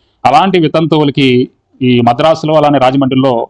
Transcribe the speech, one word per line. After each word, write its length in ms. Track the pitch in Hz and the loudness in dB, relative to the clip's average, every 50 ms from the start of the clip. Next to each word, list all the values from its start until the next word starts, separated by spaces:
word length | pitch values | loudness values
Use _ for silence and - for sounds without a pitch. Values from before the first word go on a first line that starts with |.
| _ _ _ _ - | _ _ _ _ -2
అలాంటి 340 | 120 135 156 180 196 185 180 | 0 2 2 0 0 0 0
వితంతువులకి 880 | 160 139 - 160 165 151 160 151 151 143 - 151 139 131 123 123 127 - _ _ _ _ _ - | 0 0 -2 -2 -2 0 0 0 0 -2 -2 0 0 0 0 0 -2 -4 _ _ _ _ _ -4
ఈ 200 | 131 123 123 120 | -2 0 0 2
మద్రాసులో, 520 | 117 120 123 127 151 160 160 156 - 151 156 | 2 0 0 0 0 0 0 -2 -2 -2 0
అలానే 260 | 156 151 147 143 139 | 0 2 2 2 2
రాజమండ్రిలో 680 | 127 127 135 139 139 127 127 131 135 135 123 113 120 | 0 0 0 0 -2 0 -2 0 0 0 0 -2 -4